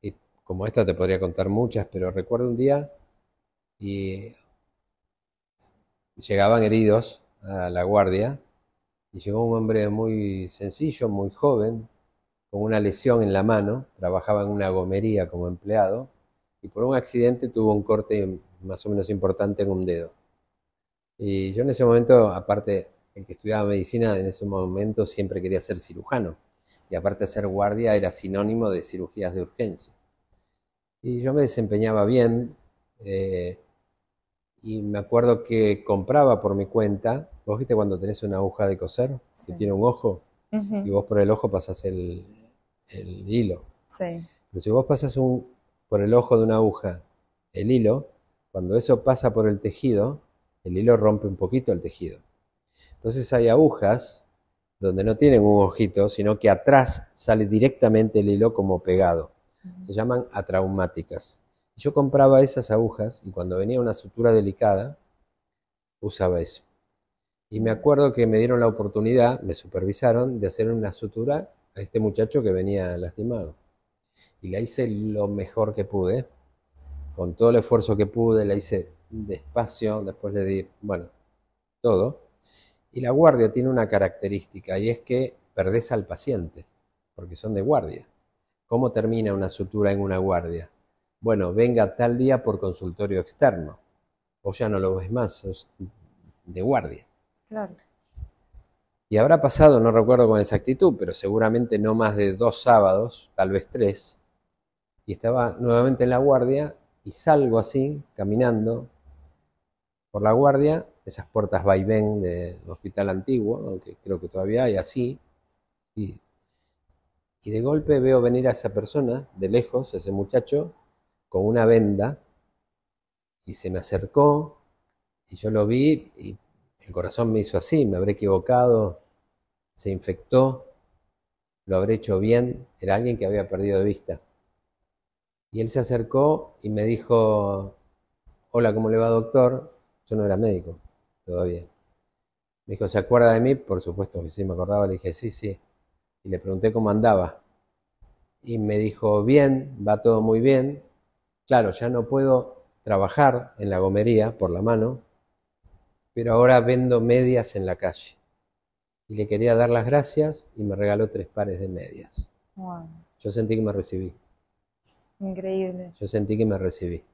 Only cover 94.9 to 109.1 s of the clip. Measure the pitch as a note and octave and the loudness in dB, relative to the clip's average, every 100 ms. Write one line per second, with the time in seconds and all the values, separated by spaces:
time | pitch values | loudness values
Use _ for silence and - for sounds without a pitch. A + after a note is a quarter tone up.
94.9 | F#2+ F#2 A#2+ A2 - G2 F#2 - _ F#2+ | -2 -4 -4 -4 -6 -12 -12 -16 _ -18
95.9 | _ _ _ _ _ - F2+ G2+ C3+ E2+ | _ _ _ _ _ -16 -6 -2 -2 -2
96.9 | - _ _ _ _ _ G#3+ G3 F3 _ | -14 _ _ _ _ _ -10 -10 -14 _
97.9 | _ _ - - _ _ - _ _ _ | _ _ -18 -18 _ _ -20 _ _ _
98.9 | _ _ G#2 B2 D#3+ C#3 - D#3 C3 A2+ | _ _ 2 4 4 2 6 8 8 6
99.9 | A2+ A2 B2 A#2 G#2+ G2+ G#2 - C3 F#3 | 4 6 6 6 4 2 -2 -2 2 2
100.9 | A2 F2+ - G2 G#2+ A2 A#2 A#2+ G#2+ G#2+ | 2 -6 -6 -2 0 2 2 0 0 0
101.9 | A2 A2 G#2 G2+ F#2+ A#2 - - A#2 G2 | 2 0 2 -2 2 -2 0 6 6 6
102.9 | F#2+ A#2 - _ - F#2+ F#2+ - B2+ G#2 | 4 0 -8 _ -4 0 0 -4 -2 -2
103.9 | G2 - - _ _ _ _ _ _ _ | -2 -12 -20 _ _ _ _ _ _ _
104.9 | _ - F#2+ A2+ B2+ A#2+ - A#2+ A#2 B2+ | _ -14 -6 -2 0 -2 -2 2 4 4
105.9 | B2+ B2 B2+ C#3 C3 B2 C3+ D3 - _ | 2 2 2 4 4 2 -2 -4 -10 _
106.9 | _ - - - D3+ C3+ A2+ G#2+ C#3 C3+ | _ -16 -6 2 4 4 2 0 -2 -2
107.9 | D3 - - G2+ A2 B2+ A2+ A2 A#2+ B2+ | -6 -14 -8 -2 0 2 2 -2 -4 -8
108.9 | _ _ | _ _